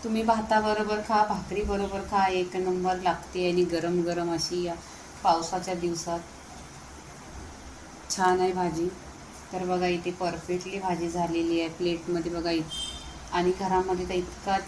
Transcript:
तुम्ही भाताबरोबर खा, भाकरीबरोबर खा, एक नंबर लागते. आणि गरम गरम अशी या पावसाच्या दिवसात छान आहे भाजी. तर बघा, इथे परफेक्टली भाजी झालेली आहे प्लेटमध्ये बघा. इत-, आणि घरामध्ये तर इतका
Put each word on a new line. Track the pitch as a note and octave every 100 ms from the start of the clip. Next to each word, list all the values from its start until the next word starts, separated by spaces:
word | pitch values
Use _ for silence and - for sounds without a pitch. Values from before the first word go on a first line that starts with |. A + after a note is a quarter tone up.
| A3+
तुम्ही | A3
भाताबरोबर | A3+ A3 A3 A3 G#3 G#3+ G#3 G#3+ -
खा, | G#3+
भाकरीबरोबर | G#3+ F#3+ - F#3 G#3 G3+ G3 G3
खा, | F#3+ G3+ F#3+
एक | F#3 F3+ F#3
नंबर | F#3 F3+ F#3 F#3
लागते. | F#3 E3+ - F3+ F3+
आणि | F3
गरम | F3 E3+ E3+ F3
गरम | E3+ E3+ F3
अशी | E3 - F3
या | F3 E3+ - - - -
पावसाच्या | G3 E3 F3 F#3 F3
दिवसात | F3+ F3 E3 - E3+ E3+ - - - - - - - - - - - - - - - - - -
छान | - F#3 F#3
आहे | F#3
भाजी. | F#3 F3+ D#3+ E3+ F#3+ - - - - -
तर | F#3 F3+
बघा, | F3+ F3+
इथे | F3 F3
परफेक्टली | F3 F3+ E3 - F3+ F#3 G3
भाजी | F#3 E3+ E3+
झालेली | F3 E3+ E3 E3 E3+
आहे | E3
प्लेटमध्ये | D#3+ F3 E3+ - F3 E3
बघा. | E3+ E3
इत-, | E3 D#3 - - - - - -
आणि | F3 F3+ F#3
घरामध्ये | F#3+ F#3 F#3 F3+ F3+
तर |
इतका | F#3 F3+ - - G3